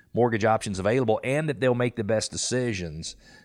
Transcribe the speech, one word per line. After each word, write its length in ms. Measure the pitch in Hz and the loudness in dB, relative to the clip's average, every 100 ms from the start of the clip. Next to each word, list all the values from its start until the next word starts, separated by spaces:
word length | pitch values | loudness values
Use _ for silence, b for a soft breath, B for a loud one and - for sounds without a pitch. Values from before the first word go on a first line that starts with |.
| b | b
mortgage 320 | 110 120 113 | 2 2 4
options 340 | 110 110 - 95 | 2 2 0 -2
available 400 | 98 127 117 107 | 0 2 2 0
and 240 | 123 143 160 | 0 -2 -2
that 120 | 117 | 0
they'll 140 | 127 | 0
make 220 | 120 123 - | 2 0 -2
the 80 | |
best 260 | 104 110 - | -2 -2 -2
decisions. 840 | - - 123 123 98 85 78 82 - B B | -6 -2 -2 -2 -4 -6 -8 -12 -14 B B